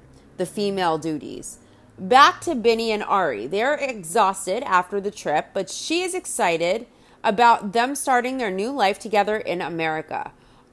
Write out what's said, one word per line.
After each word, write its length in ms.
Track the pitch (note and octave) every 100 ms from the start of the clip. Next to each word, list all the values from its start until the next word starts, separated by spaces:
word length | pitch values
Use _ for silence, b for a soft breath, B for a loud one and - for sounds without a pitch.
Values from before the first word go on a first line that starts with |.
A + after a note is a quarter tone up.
| - B B -
The 100 | F3+
female 500 | - G3+ G3 F3 D#3+
duties. 640 | D#3+ D3+ - G#2 - - b b b -
Back 420 | F#3 B3 D#4 -
to 140 | - C4+
Binny 360 | A3 A3+ A3+
and 120 | G#3
Ari. 420 | - G3+ E3+ G#2 A#2+
They're 300 | G3 B3+ D4
exhausted 880 | C#4 A3 D#3+ G3+ F#3+ F#3+ - G#3+
after 360 | C4+ F#3 F3+ G3+
the 120 | G3
trip, 380 | - E3+ D3+ -
but 160 | G3+ F#3+
she 320 | - - E4
is 140 | F#4 F4+
excited 720 | - - G3 E3 E3+ A3 A#3+ b b b
about 500 | A3+ G#3+ A#3+ A#3 G#3
them 200 | A3 B3
starting 440 | C#4+ D4 B3 B3 C4
their 120 | A3
new 220 | F#3 A3
life 260 | C#4 G3 G3+
together 400 | G#3+ G3+ G3+ G#3+
in 240 | - F3
America. 680 | D#3 E3 D#3+ D#3 - B2+ - b b b b